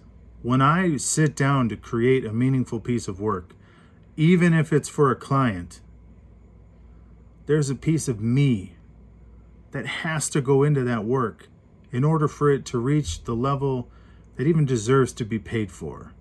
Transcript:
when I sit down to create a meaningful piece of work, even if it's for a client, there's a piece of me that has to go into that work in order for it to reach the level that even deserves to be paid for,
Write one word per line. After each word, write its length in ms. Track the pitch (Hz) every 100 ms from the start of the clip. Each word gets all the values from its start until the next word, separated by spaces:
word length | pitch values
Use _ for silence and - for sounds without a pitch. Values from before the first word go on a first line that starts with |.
| - - - -
when 180 | 117 131
I 380 | 135 170 185 131
sit 360 | - - 151
down 360 | - 139 139 117
to 60 | 107
create 500 | - 131 123 131 113
a 60 |
meaningful 480 | 110 127 135 120 113
piece 280 | - 120 104
of 100 | 92
work, 360 | 107 92 - - - - - - -
even 380 | - 156 180 175
if 220 | 160 147
it's 160 | 147 -
for 200 | - 139
a 60 | 113
client, 640 | - 135 127 90 87 - - - - - - - - - - - - - - - - - -
there's 240 | 151 135
a 40 |
piece 340 | 127 156 160 -
of 120 | 104
me 560 | 113 127 143 107 92 - - - - - - - - - -
that 160 | 135 120
has 420 | - 165 160 -
to 120 | 160
go 200 | 131 139
into 220 | 147 143
that 220 | 123 117 104
work 420 | 131 113 87 - - _ - -
in 140 | 123
order 240 | 151 160 147
for 220 | - 147
it 160 | 139 -
to 120 | 120
reach 460 | 123 151 139 -
the 100 | -
level 540 | 117 135 139 139 127 123 - - - - -
that 100 | 143
even 200 | 165 135
deserves 480 | 123 104 135 123
to 100 | -
be 140 | 107 110
paid 340 | - 117 101
for, 400 | - 78 60 - -